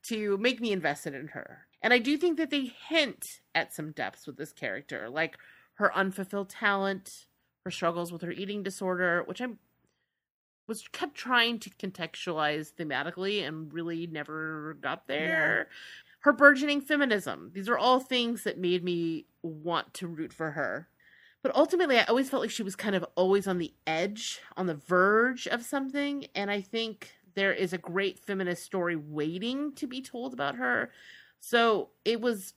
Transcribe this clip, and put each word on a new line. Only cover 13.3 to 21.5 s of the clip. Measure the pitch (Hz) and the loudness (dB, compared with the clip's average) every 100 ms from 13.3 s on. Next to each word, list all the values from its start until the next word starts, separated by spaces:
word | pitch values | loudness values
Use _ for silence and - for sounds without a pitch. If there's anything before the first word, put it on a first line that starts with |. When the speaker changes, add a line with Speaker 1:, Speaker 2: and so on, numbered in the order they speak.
| 208 147 | -2 -2
Speaker 1:
and | 156 156 | -6 -8
really | 156 170 165 170 | -6 -4 -4 -6
never | 156 147 156 156 156 151 156 | -6 -6 -6 -6 -6 -10 -6
got | 135 170 - | -6 -6 -4
Speaker 2:
Yeah. | 302 | -2
Speaker 1:
there. | 311 320 311 - - - - - - _ | 0 2 2 2 -2 -10 -18 -18 -20 _
Her | 285 | 2
burgeoning | - 285 262 294 285 | 10 8 8 2 0
feminism. | 269 294 269 208 160 78 90 | 0 2 4 2 0 -8 -8
These | 180 196 | -8 -2
are | 240 | 2
all | 247 254 | 6 4
things | 262 247 233 233 | 4 0 0 -2
that | 214 - | -4 0
made | 180 180 | 2 2
me | 180 170 165 160 - _ | 2 0 0 -4 -8 _
want | 165 156 160 165 - - | -12 -8 -2 -2 -2 -8
to | 175 | -8
root | 160 160 | -6 -8
for | - 160 | -4 -4
her. | 147 123 113 170 _ _ _ _ _ | -2 -2 -4 -8 _ _ _ _ _
But | - | 0